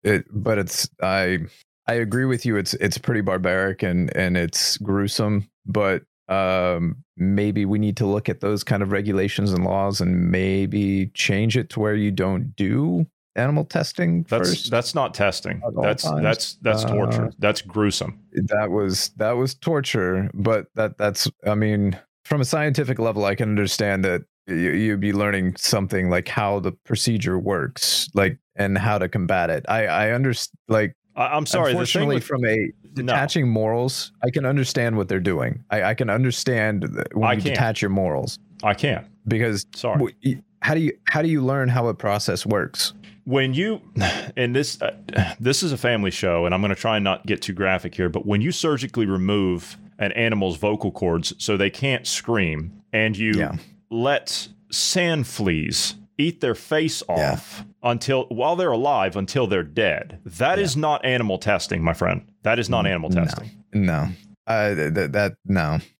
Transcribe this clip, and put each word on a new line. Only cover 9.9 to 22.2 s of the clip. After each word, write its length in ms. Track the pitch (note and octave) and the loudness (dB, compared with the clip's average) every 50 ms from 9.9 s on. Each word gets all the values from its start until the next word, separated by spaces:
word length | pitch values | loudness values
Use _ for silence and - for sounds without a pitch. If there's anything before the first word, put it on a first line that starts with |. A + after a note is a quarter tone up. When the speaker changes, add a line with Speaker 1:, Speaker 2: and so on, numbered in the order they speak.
| G2 - | -2 0
Speaker 1:
and 300 | F2+ F2+ F2+ F2+ F2 F2 | 0 0 2 2 2 2
maybe 760 | F2+ F#2 F#2+ F#2+ F#2+ G2 G2 F#2+ G2 G#2 G2+ G2 G2 G2 F#2+ - _ | 2 2 2 0 0 0 0 0 0 0 0 2 0 0 0 -2 _
change 440 | - - - G2+ G2 G#2+ A2+ G#2+ | -2 0 0 2 2 2 2 0
it 120 | B2+ A2 - | 0 -2 -2
to 80 | - A2+ | -4 -2
where 160 | G#2 G#2+ G#2+ | 0 0 2
you 140 | G#2 G#2 G#2 | 2 0 0
don't 440 | G2 F#2 F#2+ F#2+ F#2+ F#2 - - G#2 | 0 0 0 0 0 -2 -4 -6 -4
do 500 | - G2+ F#2+ A2 B2+ D3 E3 F3+ E3+ D#3+ - _ _ _ _ _ | -2 0 0 2 2 0 0 2 0 0 -2 _ _ _ _ _
animal 280 | G2+ A#2+ C3+ D3 D3+ D#3 | 0 0 2 2 0 0
testing 600 | - - E3+ D#3+ - - - F3+ E3+ E3+ E3+ E3 | 0 -2 -2 -2 -2 -4 -2 0 0 0 0 0
Speaker 2:
That's, 260 | - A2+ - F3+ F3+ | 0 0 0 2 0
Speaker 1:
first 220 | - - - B2 | 0 -2 -2 0
Speaker 2:
that's 220 | A#2 A#2+ B2 - - | 0 0 -2 0 -2
not 180 | D#3+ C3 - F2 | -2 -2 -2 0
testing. 480 | - G#2 G2+ F#2+ - - F#2+ F#2 - - | 0 0 0 0 -2 -6 -6 -8 -4 -6
Speaker 1:
at 80 | A#2+ G#2 | -6 -2
all 80 | - - | 0 0
Speaker 2:
That's, 200 | G2+ G#2+ - - | 0 0 0 -2
Speaker 1:
times. 180 | D#2+ D2+ D2+ | -2 -2 0
Speaker 2:
that's, 320 | D#2 G#2+ A2+ - - - - _ | 2 2 0 0 -2 -8 -8 _
that's 220 | - A2+ A2 A2 A2 | 0 0 0 2 0
torture. 400 | A#2 A2 G#2 G2+ A#2 A2+ A#2 A#2 | 0 0 0 0 0 0 0 -2
Speaker 1:
Uh, 40 | A2+ - - | -2 -4 0
Speaker 2:
That's 220 | - G#2 G#2 - | 0 0 0 0
gruesome. 580 | - F#2+ F#2 G#2+ G#2 G2+ F#2+ - - - - - - _ - - G2 | -6 -6 -2 0 0 2 0 -2 -4 -6 -8 -12 -20 _ -4 -2 0
Speaker 1:
that 240 | G2+ G#2 G#2 G#2+ G2 | 0 0 0 0 0
was, 380 | F2+ G#2+ G2+ F#2+ F#2 G2 - - _ | 0 0 0 0 0 -2 -2 -4 _
that 140 | - G#2+ A2 | -2 0 0
was 240 | A#2+ A#2+ C3 C3+ - | 2 0 0 -2 -4
torture, 760 | _ - E3+ E3 C#3+ C3+ - - A#2 F#2+ F2+ F#2 F#2+ G2 - - | _ -2 0 0 0 0 0 0 0 2 2 0 0 0 -2 -2
but 340 | G2 G2 A2+ A2+ G#2+ F2+ _ _ | 0 2 2 2 2 0 _ _
that, 220 | - A2 G#2 - | -2 -2 -2 -2
that's, 320 | - G#2 G#2 G2+ - - - - _ - | 0 -2 -2 0 0 -2 -4 -4 _ -2
I 100 | G#2 G#2 | 0 0
mean, 440 | G#2 G#2+ G#2+ G#2+ G#2 G2+ G2 F#2 - - _ _ _ | 2 2 2 2 2 2 0 0 -2 -8 _ _ _